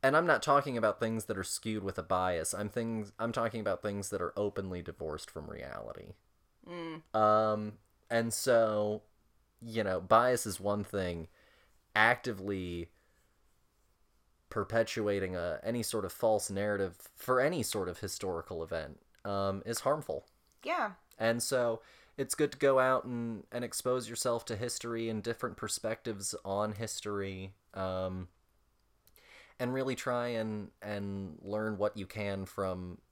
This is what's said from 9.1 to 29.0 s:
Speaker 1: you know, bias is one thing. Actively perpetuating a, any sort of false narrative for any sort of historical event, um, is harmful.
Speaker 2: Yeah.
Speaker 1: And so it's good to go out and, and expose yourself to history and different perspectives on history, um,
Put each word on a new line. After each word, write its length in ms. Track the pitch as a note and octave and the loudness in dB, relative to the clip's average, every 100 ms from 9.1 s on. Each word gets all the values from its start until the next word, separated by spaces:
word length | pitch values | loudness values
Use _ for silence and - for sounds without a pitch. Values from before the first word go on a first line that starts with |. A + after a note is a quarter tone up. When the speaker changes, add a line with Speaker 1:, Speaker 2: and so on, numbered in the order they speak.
| _ _ _ _ _ | _ _ _ _ _
Speaker 1:
you 220 | A#2 A2+ | -4 -2
know, 160 | G2+ F#2 | 2 0
bias 460 | F#2 A2+ B2 B2 A2 | 6 8 8 4 0
is 140 | F#2 | -2
one 220 | G2+ G#2 G2+ | 0 0 0
thing. 420 | G2+ F2+ E2+ D#2+ _ _ _ _ _ _ G#2+ | -2 -2 -2 -6 _ _ _ _ _ _ 6
Actively 920 | A2 B2 B2+ G2+ G2 G2 F2+ F2 E2+ _ _ _ _ _ _ _ _ _ _ _ _ _ _ _ _ | 6 6 0 -6 -4 -2 -2 -6 -8 _ _ _ _ _ _ _ _ _ _ _ _ _ _ _ _
perpetuating 880 | A2+ G2 A2+ A2 - G#2 G2+ F#2+ F2+ | -4 0 2 2 0 0 0 0 -2
a, 240 | F2 D#2+ | -2 -2
any 180 | G#2 A#2+ | -2 -2
sort 240 | A2 A2+ F#2+ | -2 -2 -4
of 60 | |
false 400 | - A2+ G#2+ - | 0 2 2 2
narrative 440 | G2 G#2 G2+ F#2+ E2+ - - | -2 0 0 -2 -4 -20 -14
for 260 | - B2+ | 0 4
any 220 | C#3 E3+ | 4 2
sort 260 | A2 G#2+ F2+ | -2 -2 -4
of 80 | F2 | -4
historical 640 | G2 - F#2+ E2+ - F2 | -8 -4 -4 -4 -4 -8
event, 380 | E2 E2 D2 - _ _ G2+ | -4 -4 -6 -12 _ _ -4
um, 380 | G2 G2 G2 - | 0 0 -2 -4
is 140 | A#2 | -2
harmful. 480 | - D3+ - - - _ _ _ | 0 0 -2 -8 -8 _ _ _
Speaker 2:
Yeah. 280 | C4 E4+ A3 F3+ _ - | -4 -2 -2 -6 _ -2
Speaker 1:
And 240 | A2+ A#2 | 0 2
so 400 | - C3 A#2+ A2+ - - - - | 0 2 2 0 -8 -20 -20 -6
it's 180 | C3 - | -4 0
good 160 | D3 | 0
to 60 | - | 4
go 180 | C#3 C3 | 6 6
out 280 | B2+ C3 - | 6 4 0
and, 400 | A#2+ A#2 G#2+ - | -4 -4 -6 -8
and 140 | A#2+ A#2+ | -8 -6
expose 420 | - B2+ B2+ A2+ | -4 0 0 -2
yourself 380 | A#2 B2+ A#2 - | -2 0 0 -2
to 100 | G#2+ | -4
history 540 | A#2+ - A#2+ A#2 A2+ | -4 -4 -4 -2 -2
and 140 | A2 | -2
different 340 | A2 A#2 B2 G#2 | -2 -4 -4 -6
perspectives 800 | A2 - A2 A2 - G#2 G2 - - | -6 -4 -4 -4 -6 -6 -6 -6 -2
on 280 | G2 G#2+ | 0 0
history, 800 | G2+ A2 - G#2 G2+ G2 F#2+ F#2+ - _ | -2 -6 -6 -4 -4 -4 -6 -10 -14 _
um, 540 | - F#2+ F#2 F#2 F#2 F2+ _ _ _ _ _ _ _ | -4 -2 -2 -2 -4 -8 _ _ _ _ _ _ _